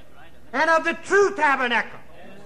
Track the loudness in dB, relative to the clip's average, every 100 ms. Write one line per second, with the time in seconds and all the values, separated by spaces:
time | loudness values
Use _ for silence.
0 | -14 -14 -14 -14 -6 0 4 4 2 -4
1 | 2 4 4 4 2 2 2 0 -2 -10
2 | -14 -16 -16 -14